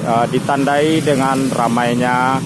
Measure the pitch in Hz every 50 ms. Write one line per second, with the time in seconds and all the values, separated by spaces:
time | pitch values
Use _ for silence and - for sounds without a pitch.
0 | - 120 113 117 120 117 127 127 - - 143 135 135 139 143 147 151 156 160 160
1 | 143 151 143 131 135 135 135 131 135 131 117 117 117 117 117 120 120 120 120 120
2 | 123 123 123 123 127 131 135 131 -